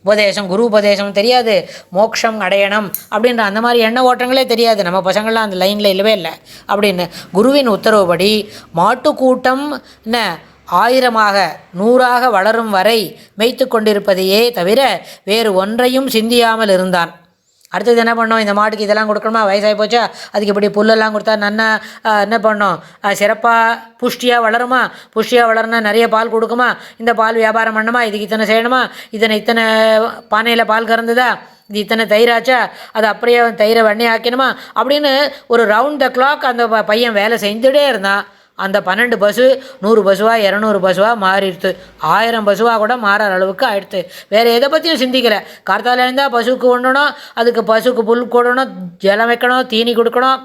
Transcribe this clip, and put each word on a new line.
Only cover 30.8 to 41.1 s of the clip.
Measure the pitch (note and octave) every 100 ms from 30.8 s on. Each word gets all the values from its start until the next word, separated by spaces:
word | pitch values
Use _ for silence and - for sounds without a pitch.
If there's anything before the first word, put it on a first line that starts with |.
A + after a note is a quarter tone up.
கறந்துதா? | A3 A3+ A#3 A#3 B3 G3 - _ _
இது | G#3
இத்தனை | G3 A3
தயிராச்சா? | G#3+ G#3 A#3+ A#3 A#3+ B3+ G3+ - -
அது | A3+ G#3+
அப்படியே | G#3 A#3+ A#3+
தயிரை | A#3 G#3+ G#3+ A#3
வெண்ணெய் | G#3+ G#3+ A#3
ஆக்கணுமா? | A3+ A#3 B3 C4 F#3+ -
அப்படின்னு | - B3 D4 D4 C4+ C#4+ - -
ஒரு | A#3 G#3+
round | G#3+ C#4 D4
the | C4
clock | B3 C4 D4
அந்த | C#4 A#3 A#3
ப-, | A3
பையன் | G#3 G#3+ A#3+
வேலை | G#3 G#3 A3+
செஞ்சுட்டே | G3+ G#3+ C4 C#4+ C#4+
இருந்தான். | A3+ G3 G3 G3 _ _ -
அந்த | F#3+ G3+
பன்னெண்டு | F#3 G3 A#3+ A3
பசு | G3+ G#3 B3+ C4 - -
நூறு | G3 A3 F#3+
பசுவா, | F#3+ A3
இருநூறு | A3+ G3 G3+ G#3+ G3+
பசுவா | F#3 F3+ G#3+